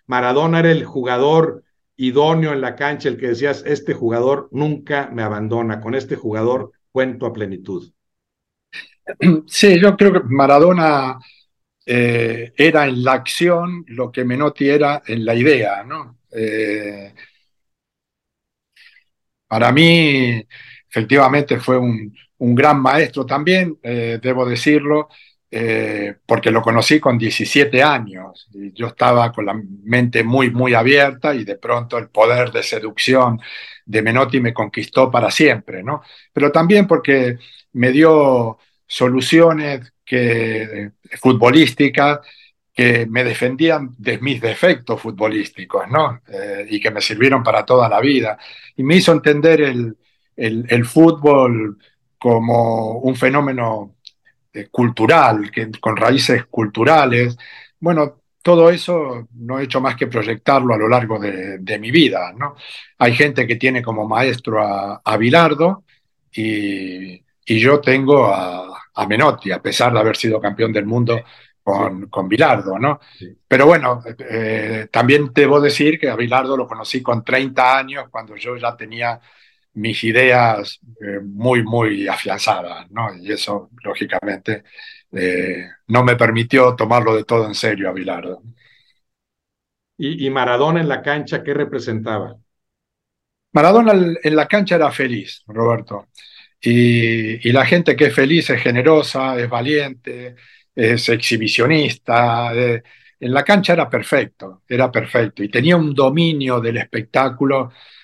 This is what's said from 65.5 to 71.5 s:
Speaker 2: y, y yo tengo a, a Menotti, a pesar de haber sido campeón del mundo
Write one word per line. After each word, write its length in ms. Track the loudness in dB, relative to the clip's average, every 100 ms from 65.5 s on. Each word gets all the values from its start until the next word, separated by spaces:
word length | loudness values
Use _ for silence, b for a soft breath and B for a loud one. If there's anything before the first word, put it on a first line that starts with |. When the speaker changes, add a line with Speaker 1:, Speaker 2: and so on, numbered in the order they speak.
| 2 0 -2 _ _ _ _ _
Speaker 2:
y, 920 | -8 -6 -4 -6 -8 -10 -12 -16 -18 _ _ -4
y 120 | 0
yo 200 | 2 2
tengo 460 | 2 0 4 4 4
a, 520 | 0 -4 -10 -12 -18 -14
a 120 | -8 -4
Menotti, 440 | 2 2 0 -6
a 120 | -8
pesar 300 | -6 0 0
de 80 | 2
haber 160 | 0 -2
sido 240 | -2 -4
campeón 320 | -4 -2 -2
del 140 | -2 -4
mundo 360 | -2 -2 -2 b b b